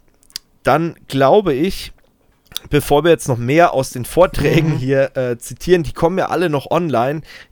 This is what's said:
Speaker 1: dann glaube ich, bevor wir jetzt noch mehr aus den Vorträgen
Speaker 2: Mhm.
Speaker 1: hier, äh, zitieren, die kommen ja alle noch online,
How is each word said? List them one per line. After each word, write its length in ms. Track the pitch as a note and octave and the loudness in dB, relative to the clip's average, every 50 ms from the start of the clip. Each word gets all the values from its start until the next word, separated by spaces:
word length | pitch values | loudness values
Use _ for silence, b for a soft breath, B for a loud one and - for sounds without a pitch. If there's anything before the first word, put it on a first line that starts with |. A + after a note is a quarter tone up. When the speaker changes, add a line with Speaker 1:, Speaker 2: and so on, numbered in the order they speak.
| _ _ _ _ _ _ - - _ _ _ _ - | _ _ _ _ _ _ -20 -20 _ _ _ _ -2
Speaker 1:
dann 320 | B2+ B2+ D#3 E3 E3 - - - - | 0 0 0 0 -4 -8 -10 -12 -6
glaube 440 | C#3 C3+ C3+ C3 F3 G#3 G3 E3 C#3 | -2 0 2 4 4 4 2 2 0
ich, 380 | B2 E3 F#3+ - - - - - _ _ _ _ _ _ _ _ _ _ _ - - - - | 0 -2 -4 -4 -6 -10 -14 -18 _ _ _ _ _ _ _ _ _ _ _ -16 -14 -6 -2
bevor 340 | - D3 - - D3 D3 D3 | -2 0 0 2 2 2 4
wir 80 | E3+ | 4
jetzt 160 | D#3+ D#3 - | 2 2 0
noch 100 | D3 B2+ | -4 -4
mehr 360 | A2 A#2 A#2+ C#3+ E3 F3 - - | -4 -2 0 2 4 4 4 2
aus 180 | C3 C3 - | 0 -4 -4
den 120 | - B2+ A#2 | -6 -10 -10
Vorträgen 720 | - - D#3+ F3+ F#3 - - C#3+ D3+ - D3+ D3 D3 D#3 | -2 2 2 2 2 2 0 0 2 2 2 2 0 0
Speaker 2:
Mhm. 40 | |
Speaker 1:
hier, 380 | B2 B2+ C3 C#3 C3+ C3+ B2+ - | -2 -2 0 0 0 0 0 -2
äh, 220 | C3+ B2+ B2 B2 | -4 -4 -4 -4
zitieren, 460 | B2 - - B2 - - E3+ F#3 F3 D#3+ | -6 -10 -16 -16 -6 0 2 2 2 2
die 100 | - - | -2 -4
kommen 240 | - E3+ E3 F#3 | 0 0 0 0
ja 120 | F#3 D3+ - | 0 -2 -2
alle 200 | - D#3+ F3+ E3+ | -2 -2 -2 0
noch 220 | D3 C#3 - - | -2 -2 -2 -2
online, 500 | - E3 F3+ D#3+ B2 A2+ A#2+ C3+ D3+ D#3+ - B B B B B | -2 -2 -2 0 0 0 0 -2 -4 -6 -8 B B B B B